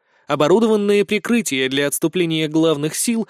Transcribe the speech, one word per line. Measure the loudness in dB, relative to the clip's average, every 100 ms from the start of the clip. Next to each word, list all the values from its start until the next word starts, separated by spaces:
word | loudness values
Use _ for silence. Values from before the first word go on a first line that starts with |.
| _ _ -4
оборудованные | 0 4 4 4 2 2 0
прикрытия | 0 -2 0 -2 0 -2 -2
для | 0 -2
отступления | -2 -2 0 -2 -2 -2
главных | 0 2 0 -2 -4
сил | -2 -2